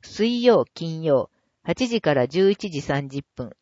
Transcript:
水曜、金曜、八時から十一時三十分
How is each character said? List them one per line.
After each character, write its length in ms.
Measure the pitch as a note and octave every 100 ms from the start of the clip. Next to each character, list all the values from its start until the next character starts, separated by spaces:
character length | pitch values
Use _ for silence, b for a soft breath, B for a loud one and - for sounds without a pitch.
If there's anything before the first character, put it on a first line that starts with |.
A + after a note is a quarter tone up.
水 420 | - - A3 A#3+
曜、 220 | A#3+ G#3 B2
金 300 | - E3 D#3+
曜、 260 | D#3+ C#3 G#2+ _ _ _
八 240 | - E3+ B3+
時 140 | A#3
か 140 | E3 C#3+
ら 120 | B2
十 240 | D#3 G3
一 180 | G3+ G#3
時 120 | D3+
三 260 | - C#3+ C#3
十 140 | C#3 - -
分 200 | A#2+ -